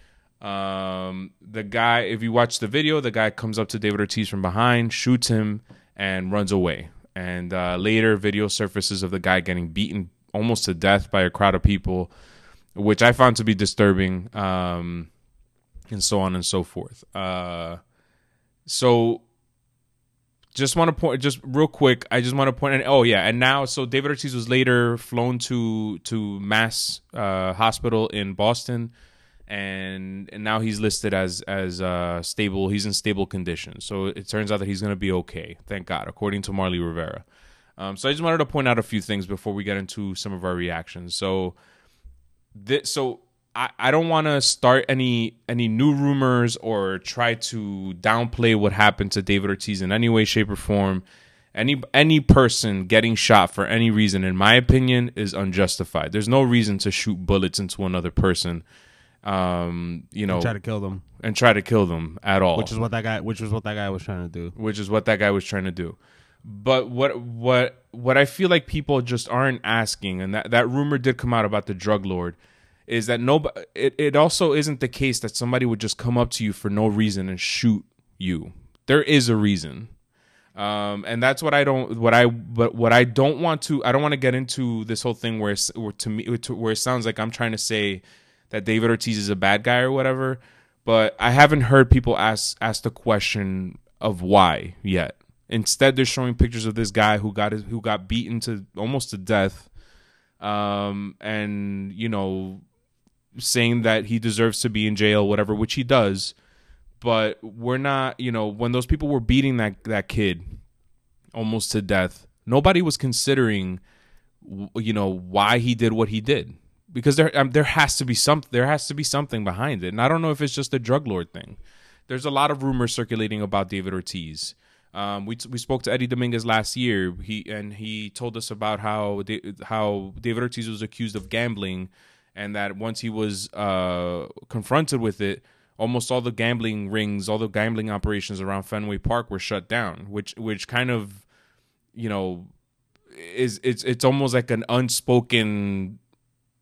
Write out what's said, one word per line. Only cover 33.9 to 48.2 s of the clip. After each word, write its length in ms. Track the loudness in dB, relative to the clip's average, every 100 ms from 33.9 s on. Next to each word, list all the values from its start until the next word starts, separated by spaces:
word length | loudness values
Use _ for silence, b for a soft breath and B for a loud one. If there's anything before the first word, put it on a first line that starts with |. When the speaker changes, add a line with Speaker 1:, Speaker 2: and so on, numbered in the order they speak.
| -6 -6
Speaker 1:
it 200 | -8 -6
turns 240 | -6 -2
out 80 | -4
that 80 | -4
he's 140 | -4
gonna 140 | -4 -4
be 160 | -2
okay, 460 | -2 -4 -12 -14 -18 -12
thank 180 | -12 -8
God, 220 | -8 -8
according 340 | -6 -4 -4
to 100 | -4
Marly 260 | -4 -2 -2
Rivera. 440 | -4 -6 -8 -10 -16 b b b b -12
Um, 180 | -12 -6
so 140 | -4
I 20 |
just 120 | -2
wanted 160 | 0 0
to 60 | 0
point 200 | 0 2
out 120 | 0
a 40 |
few 160 | 0 -4
things 280 | -2 -6 -6
before 260 | -8 -6
we 100 | -6
get 140 | -4 -6
into 380 | -6 -8 -8 -6
some 180 | -8
of 100 | -6
our 120 | -4 -4
reactions. 580 | -4 -6 -10 -14 -10
So, 400 | -6 -2 -2 -4 -8 b b b b b -20 _ _ _ -18 -2
thi-, 180 | -2 0
so 340 | -2 -2 -4 _ _ _ -6
I, 140 | -6 0
I 140 | 2
don't 180 | 4 2
wanna 320 | 2 2 2
start 440 | 2 4 6 6 4
any, 480 | 0 2 2 0 -6 -6
any 200 | 0 0
new 260 | 4 4
rumors 640 | 4 2 2 4 4 2 0
or 400 | -2 0 0 -4
try 380 | -6 -2 0 0
to 580 | -6 -6 -8 -8 -8 -2
downplay 540 | 0 2